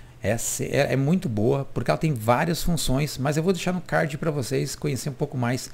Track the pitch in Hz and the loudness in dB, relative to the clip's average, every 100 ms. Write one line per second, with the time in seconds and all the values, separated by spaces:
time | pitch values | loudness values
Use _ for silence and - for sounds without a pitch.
0 | - - 95 113 - - - 131 139 131 | -20 -6 -2 0 -2 -4 -2 0 2 2
1 | 139 185 165 104 113 139 135 - 139 151 | 2 2 0 0 2 2 -2 -4 0 2
2 | 160 127 110 123 160 - - 165 - 131 | 2 0 2 4 4 0 0 0 2 2
3 | 151 - 135 151 170 175 180 180 - 160 | 0 0 0 2 2 0 0 -2 0 0
4 | 160 143 - 147 117 135 143 - 151 135 | 0 -2 -2 -2 0 -2 -2 -4 -4 -2
5 | 156 131 151 131 120 127 - | -4 -4 -4 0 0 -2 -4